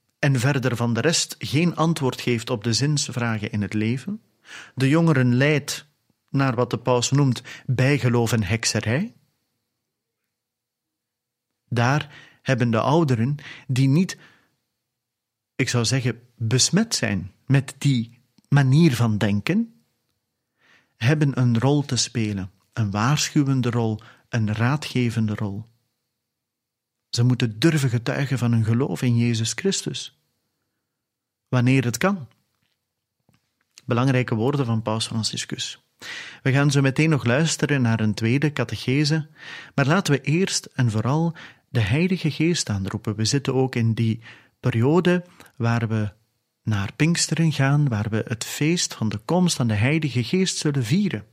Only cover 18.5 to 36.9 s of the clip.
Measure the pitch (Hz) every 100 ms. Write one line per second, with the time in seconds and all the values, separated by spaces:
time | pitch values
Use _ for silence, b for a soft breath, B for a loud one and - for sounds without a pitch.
18.5 | 143 131 143 170 120 120 104 107 101 -
19.5 | 190 233 - _ _ _ _ _ _ _
20.5 | b b b b b 113 156 147 131 123
21.5 | 113 127 147 143 120 - 123 107 98 92
22.5 | - _ - 104 104 117 147 - 156 139
23.5 | 131 120 117 113 110 B B B 120 107
24.5 | 104 120 147 - 127 120 110 110 104 107
25.5 | 101 113 _ _ _ _ _ _ _ _
26.5 | _ _ _ _ _ _ - 123 123 123
27.5 | 107 165 156 135 120 120 135 139 131 120
28.5 | 117 110 117 143 160 127 117 120 113 113
29.5 | - 196 190 - 135 - - _ _ _
30.5 | _ _ _ _ _ _ _ _ _ _
31.5 | 127 120 135 120 - 190 196 127 _ _
32.5 | _ _ _ _ _ _ _ _ _ _
33.5 | _ _ - - 117 131 127 123 113 120
34.5 | 143 123 113 110 110 - 113 107 - -
35.5 | - - - _ _ B B B B 135
36.5 | 135 147 139 135